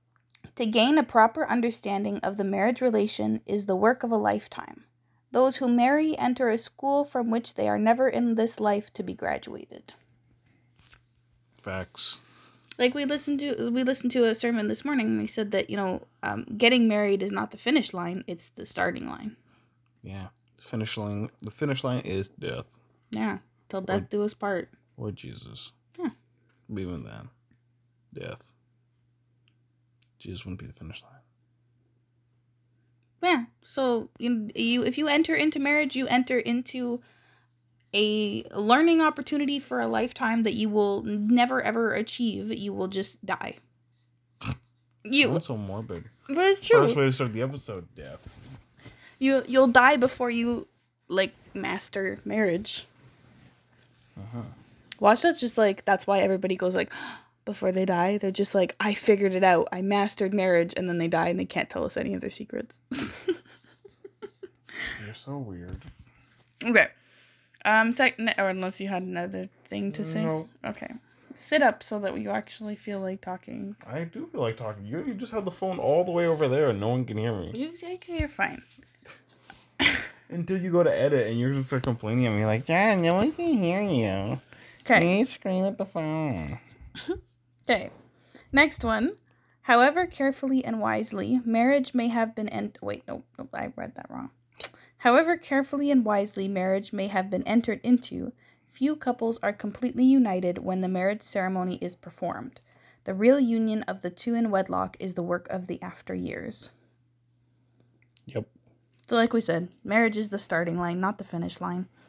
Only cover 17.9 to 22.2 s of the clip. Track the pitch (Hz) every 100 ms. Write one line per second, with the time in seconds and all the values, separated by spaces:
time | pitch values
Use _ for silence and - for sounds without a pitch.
17.9 | 185 175 180 - 175 - - - - -
18.9 | - - - 214 - _ _ _ _ _
19.9 | _ 98 98 95 - _ _ - 113 110
20.9 | - 104 104 107 - - - 147 131 135
21.9 | 127 - 95